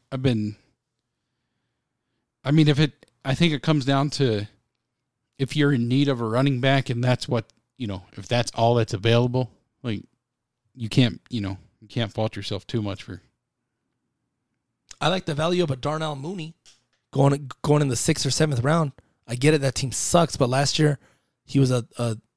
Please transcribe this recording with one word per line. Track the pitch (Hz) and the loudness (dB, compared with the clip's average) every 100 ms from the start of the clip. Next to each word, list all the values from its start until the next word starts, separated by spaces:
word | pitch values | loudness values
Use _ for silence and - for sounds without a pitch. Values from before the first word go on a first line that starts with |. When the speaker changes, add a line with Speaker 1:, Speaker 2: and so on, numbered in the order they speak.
| - | -12
Speaker 1:
I've | 131 | -2
been, | 131 113 104 104 _ _ _ _ _ _ _ _ _ _ _ _ _ _ _ _ _ _ | 0 0 -2 -8 _ _ _ _ _ _ _ _ _ _ _ _ _ _ _ _ _ _
I | 127 | 0
mean, | 156 151 | 4 4
if | 139 | 4
it, | 156 - _ _ | 0 -2 _ _
I | 135 - | -4 2
think | 170 | 2
it | 143 | 2
comes | - 151 | 0 0
down | 127 139 143 | 2 0 0
to | - 131 104 104 _ _ _ _ _ _ _ _ - | 0 0 0 -4 _ _ _ _ _ _ _ _ -6
if | 135 | -4
you're | 151 147 | 2 2
in | 135 120 | 2 2
need | 131 139 | 2 2
of | 123 | 0
a | |
running | 113 117 143 127 | 0 2 2 2
back | 135 135 - | 2 2 0
and | 117 | -2
that's | 123 123 - | 0 0 0
what, | 120 - _ _ - | -4 -4 _ _ -10
you | 113 | -8
know, | 98 - | -8 -12
if | - 98 | -14 -4
that's | 120 113 - | -2 -2 2
all | 117 | 2
that's | 120 110 | 4 0
available, | 98 113 117 123 127 123 _ _ _ | -2 2 2 2 -2 -6 _ _ _
like, | 123 101 - _ _ _ _ _ _ | -8 -8 -10 _ _ _ _ _ _
you | 131 110 | -12 -2
can't, | - 120 - - | 2 2 0 -10
you | 117 | -8
know, | 98 98 - _ | -6 -10 -16 _
you | 107 | -10
can't | 123 110 | -6 -6
fault | - 110 | -4 -6
yourself | 98 - 101 - | -6 -10 -10 -6
too | 117 | -6
much | 104 95 | -6 -8
for. | - 90 _ _ _ _ _ _ _ _ _ _ _ _ _ _ _ _ - - | -12 -18 _ _ _ _ _ _ _ _ _ _ _ _ _ _ _ _ -20 -6
Speaker 2:
I | 147 | -2
like | 185 | -2
the | - | -4
value | 143 160 180 | -4 -2 -2
of | 165 | -2
a | 127 | -4
Darnell | 143 156 156 | -6 -6 -6
Mooney | 139 147 196 156 - _ _ _ _ _ | -8 -10 -10 -12 -16 _ _ _ _ _
going, | 139 139 143 135 - | 2 2 2 -4 -6
going | - 147 | 0 2
in | 143 | 2
the | 120 | -2
sixth | - 151 | -2 -2
or | 139 | 0
seventh | - 156 123 | 0 0 0
round. | 127 170 147 - _ _ - | 0 0 -2 -6 _ _ -10
I | |
get | 120 147 | 0 2
it, | 156 | 4
that | 135 | 2
team | - 131 | -2 -4
sucks, | - - 170 160 - | -4 0 2 2 0
but | 123 | 0
last | 131 143 - | 0 0 2
year | 151 143 _ _ _ _ | 2 0 _ _ _ _
he | - 139 | -2 2
was | 131 | 2
a, | 123 113 - | 2 -2 -6
a, | 117 110 _ | -6 -6 _